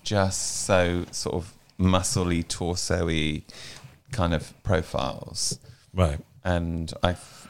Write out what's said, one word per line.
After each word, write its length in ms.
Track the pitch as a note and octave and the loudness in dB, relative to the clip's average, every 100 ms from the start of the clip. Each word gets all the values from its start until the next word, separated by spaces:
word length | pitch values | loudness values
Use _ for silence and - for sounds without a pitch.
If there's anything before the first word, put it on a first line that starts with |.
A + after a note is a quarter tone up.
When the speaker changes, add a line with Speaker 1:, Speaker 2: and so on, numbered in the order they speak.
Speaker 1:
just 580 | - G#2 F#2+ - - - - | -2 2 2 0 -4 -4 2
so 400 | F#2+ F2 F2 E2 | 4 4 2 -2
sort 240 | - - | -6 -4
of 200 | F2 E2+ - _ - | -4 -6 -12 _ 2
muscly, 680 | F#2 F#2 F#2+ G2 F2 E2+ E2 | 4 4 4 0 2 0 0
torso-y 960 | - F2 F2 - F2 E2+ D#2+ D2+ D2+ - - - - - - - | -2 -2 -2 0 0 2 0 0 -2 -8 -16 -16 -16 -20 -20 -8
kind 220 | - F2 | -2 0
of 180 | D#2+ - - | 0 -2 -8
profiles. 960 | - F2 - - C2 - - - - - - - _ | 0 0 0 -2 -4 -6 -10 -4 -4 -4 -10 -20 _
Speaker 2:
Right. 260 | F#2+ E2+ C#2+ - - | 0 2 0 -8 -8
Speaker 1:
And 480 | F#2 F2 E2+ E2 D#2+ - | -2 0 0 -2 -4 -2
I 100 | F2 | -2
f-, 360 | F2 - - | -2 -8 -20